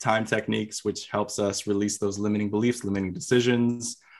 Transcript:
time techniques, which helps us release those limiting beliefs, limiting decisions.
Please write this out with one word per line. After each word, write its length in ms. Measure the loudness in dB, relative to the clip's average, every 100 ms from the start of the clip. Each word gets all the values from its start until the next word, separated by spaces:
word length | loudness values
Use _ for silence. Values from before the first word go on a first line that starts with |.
time 240 | 2 2
techniques, 600 | 2 -2 0 -2 -2 -4
which 220 | -4 -4 -4
helps 300 | -2 -2 0
us 300 | 0 0 -2
release 300 | 0 0 0
those 200 | -2 -2
limiting 320 | 0 0 0
beliefs, 320 | 2 2 0
limiting 300 | -2 -2 -2
decisions. 840 | -4 2 4 4 4 2 0 -6 -12 _ -20